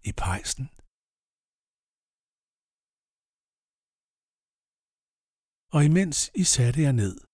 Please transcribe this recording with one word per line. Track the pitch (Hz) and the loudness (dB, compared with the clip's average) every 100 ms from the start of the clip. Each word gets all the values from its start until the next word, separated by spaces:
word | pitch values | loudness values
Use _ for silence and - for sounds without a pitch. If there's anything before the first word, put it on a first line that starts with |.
| - | -8
i | - | -6
pejsen. | 90 95 - - 131 - - _ _ _ _ _ _ _ _ _ _ _ _ _ _ _ _ _ _ _ _ _ _ _ _ _ _ _ _ _ _ _ _ _ _ _ _ _ _ _ _ _ _ _ _ _ _ _ _ | -6 -6 -8 -10 -10 -14 -20 _ _ _ _ _ _ _ _ _ _ _ _ _ _ _ _ _ _ _ _ _ _ _ _ _ _ _ _ _ _ _ _ _ _ _ _ _ _ _ _ _ _ _ _ _ _ _ _
Og | 156 147 | 2 4
imens | 165 190 143 - - | 4 2 -2 -6 -2
I | 180 | 0
satte | - 120 127 147 | 2 0 2 2
jer | 123 | 2
ned | 101 87 - | 0 -4 -18